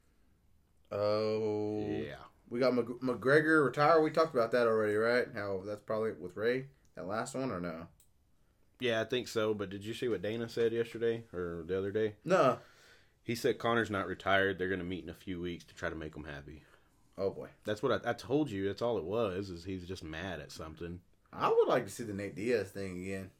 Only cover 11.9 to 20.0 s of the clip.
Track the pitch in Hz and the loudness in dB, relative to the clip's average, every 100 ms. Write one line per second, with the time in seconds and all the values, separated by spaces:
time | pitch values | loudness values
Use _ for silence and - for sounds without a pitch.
11.9 | 107 110 104 160 180 135 117 - - - | 0 0 -2 2 4 4 2 -4 -20 -20
12.9 | - _ _ - 117 131 107 117 117 104 | -20 _ _ -6 0 0 2 2 2 2
13.9 | 101 92 92 95 98 98 90 92 92 87 | 0 -2 -2 2 4 4 2 0 -2 -2
14.9 | 92 85 85 - 87 87 82 - - 87 | -6 -8 -10 -8 -6 -4 -6 -12 -8 -6
15.9 | 80 78 76 76 71 73 76 - _ _ | -6 -10 -10 -12 -12 -14 -18 -20 _ _
16.9 | _ _ - 98 76 67 - - 107 135 | _ _ -4 -4 -4 -12 -10 -6 -2 0
17.9 | 101 120 117 104 143 143 98 98 98 117 | 0 0 -4 0 0 0 -2 -2 0 0
18.9 | 107 82 110 107 90 98 85 87 95 85 | 0 0 0 0 -2 -6 -8 -8 -8 -8
19.9 | 92 | -10